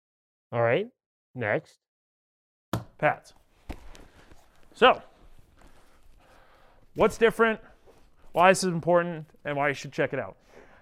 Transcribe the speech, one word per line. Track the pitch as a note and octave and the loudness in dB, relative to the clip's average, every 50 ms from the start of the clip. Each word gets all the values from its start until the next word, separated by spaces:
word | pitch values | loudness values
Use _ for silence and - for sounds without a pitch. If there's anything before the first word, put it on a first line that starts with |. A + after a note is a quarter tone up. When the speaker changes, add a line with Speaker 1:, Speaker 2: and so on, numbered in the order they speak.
| _ _ _ _ _ _ _ _ _ _ | _ _ _ _ _ _ _ _ _ _
Speaker 1:
All | B2 A#2 | -4 -2
right, | A#2 A#2 B2+ F3 G#3+ B3 - _ _ _ _ _ _ _ _ | 0 0 0 -2 -4 -8 -12 _ _ _ _ _ _ _ _
next. | C3 A2+ G#2 A#2 D#3+ - - _ _ _ _ _ _ _ _ _ _ _ _ _ _ _ _ _ _ _ _ - A#2 - - _ | -8 -4 -4 -4 -4 -6 -10 _ _ _ _ _ _ _ _ _ _ _ _ _ _ _ _ _ _ _ _ -10 -10 -10 -12 _
Speaker 2:
Pads. | - D3+ D3 A#2+ - - - - _ _ _ _ _ _ - - - - - - - - - _ - - - - - _ _ _ - - - - | -4 -2 -2 -2 -4 -10 -20 -20 _ _ _ _ _ _ -16 -16 -16 -16 -20 -20 -20 -20 -20 _ -20 -20 -20 -20 -20 _ _ _ -20 -20 -20 0
So, | - G#3+ B3+ - - - - _ _ - - - - - _ _ _ - - - - - - _ - - - - - - _ - - - - - _ - _ _ - - _ - | 4 4 4 4 2 -4 -16 _ _ -20 -20 -20 -20 -20 _ _ _ -20 -20 -20 -20 -20 -20 _ -20 -20 -20 -20 -20 -20 _ -20 -20 -20 -20 -20 _ -20 _ _ -20 -20 _ -2
what's | C#3 G3 A3 - - | 0 0 0 2 2
different? | A3+ A3 - - A3+ A3+ A3 - - - - _ _ - - - - _ _ _ - - | 2 2 2 2 0 0 0 -4 -10 -20 -20 _ _ -20 -20 -20 -20 _ _ _ -20 -6
Why | - D#3+ F3 F#3+ | 0 4 6 6
is | F#3+ F#3 F#3+ | 4 4 0
it | F#3 | -4
important? | E3 E3 D3 E3 F3 E3+ E3+ F3 E3+ D#3 D#3 - - _ - | -4 -4 0 0 2 2 0 -2 -8 -12 -14 -16 -20 _ -10
And | D3+ D3 | -8 -6
why | C#3 C#3+ D3 | -2 -2 -2
you | C#3 | -4
should | - - C#3+ | -6 -10 -10
check | - - C#3+ B2+ | -4 -4 -4 -4
it | - C3 | -4 -8
out? | G#2+ F#2+ - _ _ _ - - - - - - | -8 -10 -14 _ _ _ -20 -20 -20 -20 -20 -20